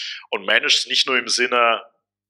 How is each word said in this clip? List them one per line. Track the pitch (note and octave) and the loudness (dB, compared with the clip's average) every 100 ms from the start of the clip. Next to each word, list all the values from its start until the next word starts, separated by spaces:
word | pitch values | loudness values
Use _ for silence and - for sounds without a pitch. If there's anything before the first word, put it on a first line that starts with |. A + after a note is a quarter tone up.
| - - - | -12 -14 -8
und | A2 | -8
managst | G2 A2 C#3+ - - | 2 2 2 -2 0
nicht | B2+ - | -2 0
nur | B2+ | 0
im | A#2 | 0
Sinne, | G#2 B2 B2 A#2 A2 - _ _ _ _ | -2 0 2 2 2 -4 _ _ _ _